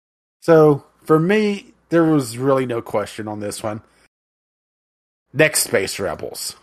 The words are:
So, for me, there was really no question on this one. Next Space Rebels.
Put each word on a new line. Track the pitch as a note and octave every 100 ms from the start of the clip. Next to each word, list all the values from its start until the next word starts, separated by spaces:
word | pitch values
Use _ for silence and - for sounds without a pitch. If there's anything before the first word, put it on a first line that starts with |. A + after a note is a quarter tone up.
| _ _ _ _
So, | - D#3+ D3+ C#3+ - _
for | - D#3
me, | E3 G#3+ G#3+ G3+ - _ _
there | E3 D#3+
was | D3+ A#2+ A#2
really | C3 C3+ B2+
no | A#2
question | - A2 G2+ - G#2+
on | G#2+
this | G#2 -
one. | A2 G#2+ - _ _ _ _ _ _ _ _ _ _ _ _ _ _
Next | C3 D#3 -
Space | - A2+ F#2+ -
Rebels. | F#2+ D2+ - - - -